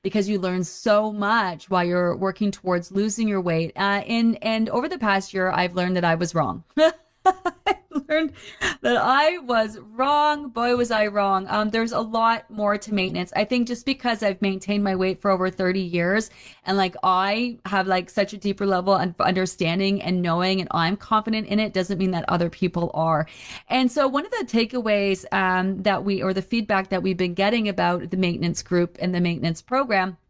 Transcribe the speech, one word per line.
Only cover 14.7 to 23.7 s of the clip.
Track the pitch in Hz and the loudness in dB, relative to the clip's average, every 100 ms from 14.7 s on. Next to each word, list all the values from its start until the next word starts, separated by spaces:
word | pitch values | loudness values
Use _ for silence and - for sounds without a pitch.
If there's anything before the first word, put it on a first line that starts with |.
| 208 | 0
my | 202 | 0
weight | 185 185 185 | 0 0 0
for | 202 | 0
over | 190 185 | 2 0
thirty | 185 185 190 | 0 0 0
years, | 180 175 175 208 214 - - - | 0 0 2 0 -2 -12 -20 -12
and, | - 196 | -2 0
like, | 185 - | 0 0
I | - 185 196 220 240 233 190 | 2 2 2 -2 -4 -6 -2
have, | 196 | -2
like, | 190 185 180 | 2 0 0
such | - 196 | -2 -2
a | 208 | -2
deeper | 202 196 | -4 0
level | 202 185 185 | 0 2 2
of | 190 175 - | 2 0 -2
understanding | - 185 185 - 165 175 196 196 | 0 0 -2 0 -2 2 0 0
and | - 180 | 0 0
knowing, | 175 170 185 190 | 0 0 0 0
and | 175 | -2
I'm | 165 165 202 | 0 0 -2
confident | - 220 214 220 | 0 -2 0 -4
in | 208 208 | 0 -2
it, | 220 | 0
doesn't | 190 185 170 | -2 -2 0
mean | 190 | 0
that | 175 - | 0 0
other | 170 170 | 0 0
people | - 185 180 170 | 0 -2 0 -4
are. | 151 165 156 156 - - - | -2 0 0 -2 -10 -16 -18
And | - | -2